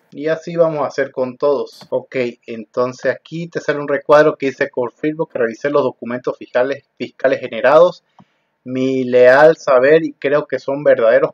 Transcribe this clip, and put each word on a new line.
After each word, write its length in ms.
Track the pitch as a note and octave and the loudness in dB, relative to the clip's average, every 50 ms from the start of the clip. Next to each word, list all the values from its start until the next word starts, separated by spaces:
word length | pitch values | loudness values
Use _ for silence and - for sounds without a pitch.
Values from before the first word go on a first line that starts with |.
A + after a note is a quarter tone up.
| _ _ | _ _
y 180 | - C#3+ C#3+ | -14 -8 -6
así 280 | D#3+ D#3+ D#3+ - F3 E3 | -4 -4 -4 -6 -4 0
vamos 260 | E3+ E3 D#3+ D#3 D3 | 0 0 0 0 -2
a 60 | C3 | -6
hacer 240 | - - D3 C3+ - | -4 -4 -4 -6 -4
con 260 | - C3+ B2+ B2+ B2 | -4 -6 -6 -6 -6
todos. 440 | - D3 D3 C#3+ A#2+ A2 - - - - - | -4 -2 -2 0 -2 -4 -8 -14 -20 -10 -8
Ok, 240 | C3 B2+ B2 - - C3 B2 A#2+ A#2 _ _ | -8 -8 -8 -6 -6 -6 -6 -6 -8 _ _
entonces 640 | - A#2 A2+ G#2+ - _ B2+ B2 B2+ C3 - - C3 A#2 | -16 -14 -14 -16 -8 _ -4 -4 -4 -6 -6 -6 -6 -6
aquí 340 | - - - D#3+ E3 E3+ | -6 -10 -14 -12 -12 -12
te 120 | E3+ - D3 | -10 -10 -8
sale 180 | - - D3 | -6 -6 -6
un 100 | D3 D3 | -6 -4
recuadro 500 | C#3+ C#3+ C#3 - - D3 D3 D3+ D#3 D3 | -4 -6 -4 0 4 4 4 4 4 0
que 100 | - C3+ | -2 -4
dice, 240 | C3+ C3 - C#3 A#2+ | -6 -4 -4 -6 -6
"Confirmo 560 | - C3+ B2 A2+ - _ - D3+ D#3 D#3 D#3+ | -4 -6 -8 -8 -8 _ -8 -6 -6 -6 -8
que 100 | - - | -8 -4
revisé 320 | - A#2 A2+ A2 - - C#3+ | -4 -4 -4 -4 -6 -6 -2
los 140 | D3 D3 C3 | 0 0 0
documentos 520 | B2+ - _ A#2+ A#2 A#2+ B2 - C#3+ - | -2 -4 _ -10 -10 -10 -8 -6 -8 -8
fiscales, 480 | - A2 - - B2 B2+ C#3 C3+ - - _ _ | -8 -10 -6 -2 -2 -2 -2 -4 -8 -12 _ _
fiscales 440 | - B2 A#2+ - - - C3+ C#3 C3 | -12 -12 -12 -6 -4 -2 -2 -2 -2
generados, 640 | C3 B2 A#2 A2 A#2+ B2+ D3+ D#3+ F3 F3+ E3+ - _ _ _ _ _ _ _ _ _ _ _ _ - | -4 -8 -6 -2 0 4 4 6 4 4 2 -4 _ _ _ _ _ _ _ _ _ _ _ _ -14
mi 400 | B2+ C3 C3 C3 C3 C3 C3 B2+ | -10 -6 -4 -2 -2 -2 -2 -2
leal 520 | B2 B2 B2 B2 B2+ C3 C#3 D3+ D#3+ D#3+ | 0 4 4 6 6 6 6 6 4 4
saber 460 | - - D3 C3+ B2 B2+ C#3+ D#3 E3 D#3+ | 2 0 0 2 2 4 4 4 2 2
y 100 | D3 - | -2 -6
creo 340 | _ - C3+ C#3+ D3+ D3 | _ -4 -2 -2 -2 -2
que 100 | - C3+ | -4 -8
son 260 | B2 - - C#3 C#3+ D3 | -8 -6 -6 -6 0 2
verdaderos, 500 | C#3 B2+ B2+ A2+ A2 B2 C#3 D3+ D3+ | 2 2 4 4 4 4 4 2 -2